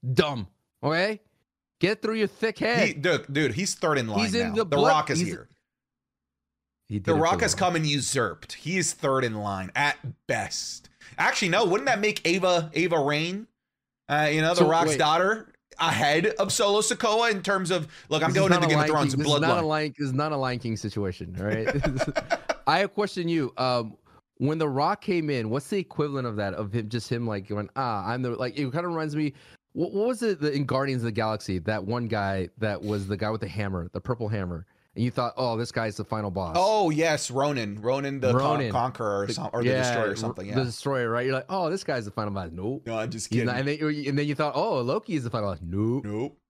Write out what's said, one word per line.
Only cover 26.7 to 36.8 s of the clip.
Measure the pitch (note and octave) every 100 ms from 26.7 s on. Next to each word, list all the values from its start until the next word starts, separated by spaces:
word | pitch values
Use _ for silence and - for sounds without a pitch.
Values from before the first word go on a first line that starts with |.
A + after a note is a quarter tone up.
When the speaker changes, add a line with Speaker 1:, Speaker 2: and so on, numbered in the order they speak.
Speaker 1:
him, | A#2 G#2+
just | A#2 -
him, | A#2+ A#2
like, | G#2 F#2+
going, | G#2 G2+ -
"Ah, | B2+ G#2+ F#2+
I'm | A#2+
the," | B2+
like, | A#2+ B2+ C#3
it | C#3
kinda | C#3 F3
reminds | E3 D#3 D3+
me, | D3+ - - - _
what, | - E3
what | G3 A3+
was | A#3
it, | A3+ F3
the, | D3
in | C#3+ C3+
Guardians | C3 C#3 B2+
of | A#2
the |
Galaxy, | G#2+ A2 G#2+ - F#2
that | D#2+ G#2+ F#2+
one | A#2+ A#2
guy | G#2+ G2 G2 F2+ -
that | A2 G2
was | G#2 G#2 F#2+
the | G2+
guy | G#2+
with | A2
the | G#2
hammer, | F#2+ G2+ F#2 E2+
the | -
purple | - A#2+ A2
hammer, | G#2+ F#2 E2+ F2+ _ _ -
and | A#2+
you |
thought, | A#2 A#2+ -
"Oh, | B2+ A2+
this | A#2
guy's | - A2+ G#2
the |
final | G#2 A2 G#2
boss." | F#2 F2+ E3
Speaker 2:
Oh, | F#3+ A3